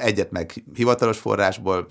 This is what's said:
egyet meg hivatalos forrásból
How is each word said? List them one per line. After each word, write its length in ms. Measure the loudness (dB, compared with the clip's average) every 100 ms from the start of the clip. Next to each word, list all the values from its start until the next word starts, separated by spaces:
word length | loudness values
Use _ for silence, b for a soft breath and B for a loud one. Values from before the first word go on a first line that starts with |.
egyet 300 | 0 0 -2
meg 340 | -4 -8 -10 -14
hivatalos 440 | -2 2 4 2 0
forrásból 680 | -2 2 2 0 -2 -2 -2